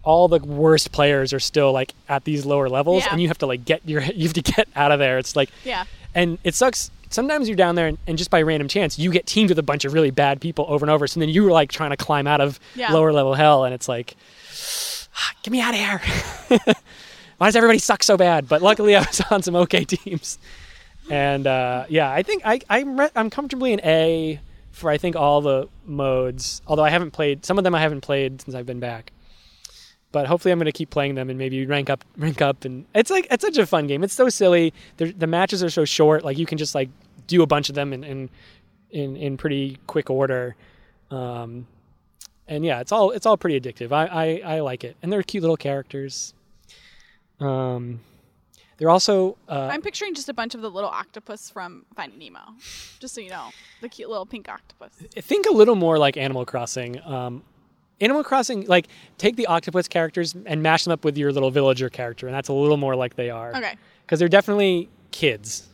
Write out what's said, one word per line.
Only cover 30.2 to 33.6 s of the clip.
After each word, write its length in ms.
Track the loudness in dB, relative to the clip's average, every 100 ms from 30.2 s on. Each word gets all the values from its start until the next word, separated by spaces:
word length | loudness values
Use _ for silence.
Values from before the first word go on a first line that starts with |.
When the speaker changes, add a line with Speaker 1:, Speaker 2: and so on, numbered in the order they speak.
| 0
Speaker 1:
hopefully, 260 | 0 2
I'm 60 | 0
gonna 140 | 0
keep 160 | -4 -6
playing 260 | -4 -2 -4
them 120 | -6
and 100 | -6
maybe 260 | -6 -4 -2
rank 240 | -2 -2
up, 120 | -4 -6 -6
rank 240 | -6 0
up, 240 | 0 0
and 220 | -8 -12 -2
it's, 160 | 0 2
like, 160 | 0 0
it's 120 | -2
such 140 | 0
a 80 | 0